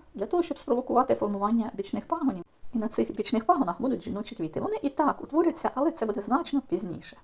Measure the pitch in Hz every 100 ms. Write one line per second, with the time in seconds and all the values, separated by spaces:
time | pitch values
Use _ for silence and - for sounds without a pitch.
0 | - 262 208 349 339 - - 240 247 254
1 | 262 233 208 202 202 226 214 - 196 208
2 | - 330 277 190 - _ - 233 214 -
3 | 233 - 208 220 226 359 262 175 262 214
4 | - 190 220 - 160 - 381 440 285 -
5 | 285 - - 302 339 - - - 302 -
6 | 220 202 202 254 330 285 - 180 196 165
7 | - -